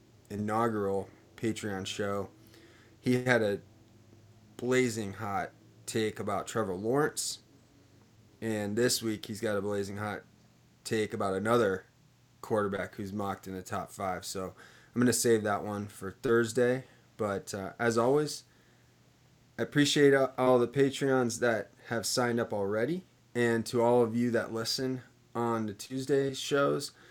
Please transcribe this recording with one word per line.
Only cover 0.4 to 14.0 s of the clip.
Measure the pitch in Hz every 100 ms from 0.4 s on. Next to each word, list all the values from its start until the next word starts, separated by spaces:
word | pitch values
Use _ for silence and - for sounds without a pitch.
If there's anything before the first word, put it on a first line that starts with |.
| 104 107 117 107 98 98 95 - - -
Patreon | 117 107 107 98 98
show. | - 101 101 92 - - - - - - -
He | 127 123
had | 127 120
a | 107 98 - - - - - - - - - -
blazing | 123 127 127 110 98
hot | 98 107 98 82 - - - -
take | 117 110 101
about | 104 95 -
Trevor | 117 101
Lawrence, | 92 110 135 151 - - - _ - _ _ _ - - - _ _
and | 113 107 101 107
this | 123 -
week | 113 104 -
he's | 101
got | 110 101
a |
blazing | 101 101 98 101
hot | 107 95 - _ _ _ _ _
take | - 110 107
about | 107 101
another | 95 107 120 104 92 - _ _ _ _ _
quarterback | - 110 101 95 90 -
who's | 98
mocked | 104 101 95 95
in | 95
the |
top | 90 98 85
five. | -